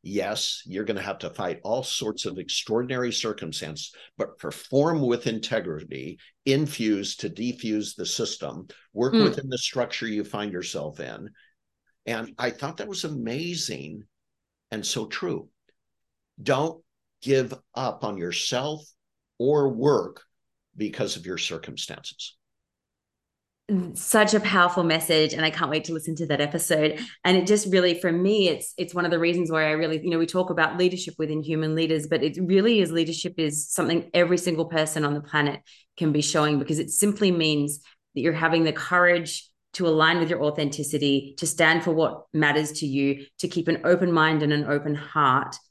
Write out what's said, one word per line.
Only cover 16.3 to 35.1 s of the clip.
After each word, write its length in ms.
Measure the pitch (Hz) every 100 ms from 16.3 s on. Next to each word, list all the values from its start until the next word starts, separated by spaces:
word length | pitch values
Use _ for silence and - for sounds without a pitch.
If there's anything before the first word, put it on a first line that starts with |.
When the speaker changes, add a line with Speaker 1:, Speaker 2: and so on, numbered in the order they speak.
| _
Speaker 1:
Don't 400 | - 131 156 165 _ _ _ _
give 320 | 127 135 120 - _
up 280 | - 127 -
on 140 | 107 98
yourself 680 | 87 85 - 123 143 151 - _ _ _ _ _
or 300 | 127 147 139
work 540 | 113 139 123 90 - _ _ _ _ _ -
because 400 | 107 - 104 -
of 100 | 87
your 120 | 90
circumstances. 1000 | - 82 - - - - - - - _ _ _ _ _ _ _ _ _ _ _ _ _ - 196 175
Speaker 2:
Such 400 | - - 220 208
a 60 | 214
powerful 420 | 208 190 175 185
message, 500 | 170 160 160 160 156
and 120 | -
I 60 | 160
can't 200 | 156 160
wait 140 | 156
to 80 | 156
listen 200 | 160 156 156
to 100 | 160
that 140 | 143
episode. 600 | 147 160 - 156 151 151 - -
And 120 | 180 185
it 100 | 180
just 260 | 208 208
really, 260 | 185 180 170
for 120 | 180
me, 360 | 165 185 214 185
it's, 260 | 156 - -
it's 160 | 175
one 120 | 180
of 60 | 175
the 80 | 170
reasons 300 | 170 175 165
why 160 | 160 156
I 40 |
really, 320 | 156 160 156
you 80 | 170
know, 80 | 165
we 80 | 165
talk 240 | 185 180
about 260 | 165 156 165
leadership 380 | 180 180 180 -
within 240 | 156 156
Human 320 | 151 156 156
Leaders, 320 | 156 165 160 151
but 160 | 165
it 140 | 156 160
really 400 | 180 190 214 226
is, 100 | 175
leadership 440 | 165 160 165 185 185
is 320 | 156 147 -
something 400 | - 165 170 -
every 240 | 175 175 180
single 300 | 175 160 165
person 380 | 165 156 156
on 100 | 147